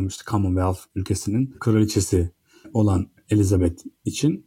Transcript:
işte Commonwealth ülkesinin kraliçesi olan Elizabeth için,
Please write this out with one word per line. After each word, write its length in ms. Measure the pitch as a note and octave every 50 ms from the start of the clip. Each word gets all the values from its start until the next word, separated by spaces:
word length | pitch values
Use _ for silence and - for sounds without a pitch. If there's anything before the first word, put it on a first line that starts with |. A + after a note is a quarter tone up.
| F#2+ F#2+
işte 160 | - - - -
Commonwealth 500 | - G#2 G2 F#2 F2+ F#2 F#2 F#2+ F#2 - - _ _
ülkesinin 600 | G2 F#2+ - G2+ - - G2+ G2+ A#2+ C3+ C3+ - -
kraliçesi 680 | - A#2 A2 G#2+ G#2+ G#2 - G#2 F#2 - G2+ F2+ F2 F2 - _ _ _ _ _ - -
olan 340 | - A2+ G#2 G#2 F#2+ F2+ F#2 - _ _ _ -
Elizabeth 520 | G#2+ G#2+ G2+ F#2 G2 F2+ F2+ E2+ E2+ - - - - _ -
için, 420 | A2 - - - D3+ F3+ - -